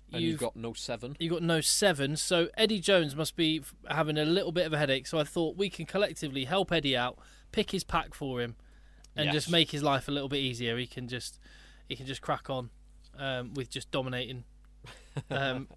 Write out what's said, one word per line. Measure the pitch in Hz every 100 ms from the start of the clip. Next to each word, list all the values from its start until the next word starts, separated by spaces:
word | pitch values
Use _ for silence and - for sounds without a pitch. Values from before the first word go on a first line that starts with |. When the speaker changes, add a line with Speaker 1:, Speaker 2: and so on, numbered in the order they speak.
| -
Speaker 1:
and | -
you've | 165
Speaker 2:
You've | 156
Speaker 1:
got | 120 -
no | 117
seven. | 110 - 117 120 143
Speaker 2:
You've | 165
got | 165
no | 170 165
seven, | 147 - 208 147 139 151
so | - 180 170 -
Eddie | 220 214
Jones | 170 190 156 135
must | 160 -
be | 165 160
f-, | 139 - -
having | 151 156 151
a | 151
little | 175 202
bit | 170 160
of |
a | 151
headache. | 147 135 135
So | 160
I |
thought | 147 - 160 175
we | 196
can | - 160
collectively | 190 202 165 156 135 127
help | 185 180
Eddie | 165 143 127
out, | 123 - - - -
pick | - 214
his | 190
pack | - 170 -
for | - 139 123
him, | 120 117 - - - - - -
and | 151
just | 151 156
Speaker 1:
Yes. |
Speaker 2:
make | 170 160
his | 151
life | 147 135 -
a |
little | 143 139
bit | 139
easier. | 135 117 120 117
He | 123
can | - 123
just, | 123 - - - - - - -
he | 120
can | 131
just | 135
crack | - 139 -
on, | 131 120 - - - - -
um, | 139 127 123 143
with | 123
just | - -
dominating. | 139 131 127 120 127 117 - - - - - - - -
Um, | 135 139 131 139